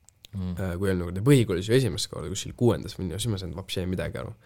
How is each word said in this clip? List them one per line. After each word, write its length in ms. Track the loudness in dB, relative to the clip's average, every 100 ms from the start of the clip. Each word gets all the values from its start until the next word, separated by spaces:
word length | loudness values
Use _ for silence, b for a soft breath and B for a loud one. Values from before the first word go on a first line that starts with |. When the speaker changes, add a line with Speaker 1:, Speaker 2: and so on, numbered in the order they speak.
| _ _ -12
Speaker 1:
Mm. 240 | -6 -6
Speaker 2:
Äh, 160 | -4 -4
kui 140 | -2 0
eelmine 160 | 0 -2
kord. 120 | 0
Ja 40 |
põhikoolis 460 | 6 6 6 0 2
ju 80 | 2
esimest 320 | 2 -2 -6
korda 160 | -6 -6
kuskil 280 | -6 -8 2
kuuendas 400 | 2 2 -2 -6
või 100 | -6
nii, 120 | -4
siis 120 | -2
ma 80 | -4
sain 140 | -6
vapšee 300 | -8 -6 -4 -2
midagi 320 | -2 -4 -6
aru. 140 | -8 -12